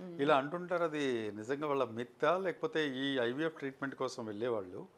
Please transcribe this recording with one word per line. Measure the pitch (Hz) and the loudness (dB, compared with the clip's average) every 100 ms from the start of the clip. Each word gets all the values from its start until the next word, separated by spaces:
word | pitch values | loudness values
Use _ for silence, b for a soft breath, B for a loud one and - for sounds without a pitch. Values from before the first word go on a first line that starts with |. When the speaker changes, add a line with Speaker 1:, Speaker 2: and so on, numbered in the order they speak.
Speaker 1:
మ్మ్. | 185 170 | -8 2
Speaker 2:
ఇలా | 143 139 | 6 6
అంటుంటారు, | 143 175 180 175 | 4 -2 -2 0
అది | 165 151 139 117 107 | 0 2 2 2 -2
నిజంగా | 104 107 143 151 | -4 -4 -2 0
వాళ్ళ | 139 | 2
మిత్తా | 120 110 123 - 151 185 | 0 -2 -8 0 2 2
లేకపోతే | 190 156 160 160 151 | 0 -2 -2 0 0
ఈ | 131 139 135 | 0 0 2
ఐవీఎఫ్ | 120 131 160 160 | 2 2 -2 -2
ట్రీట్మెంట్ | 139 - 135 135 | -8 -4 -6 -4
కోసం | 127 - 110 | -4 -4 -6
వెళ్ళేవాళ్ళు | 101 123 110 92 98 190 | -2 0 0 -2 -10 -12